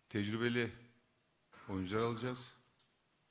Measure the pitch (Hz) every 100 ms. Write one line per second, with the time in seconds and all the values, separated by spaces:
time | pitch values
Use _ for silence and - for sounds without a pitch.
0 | - 107 104 110 120 120 117 - - -
1 | _ _ _ _ _ - - 95 92 107
2 | 117 117 123 123 - - - _ _ _
3 | _ _ _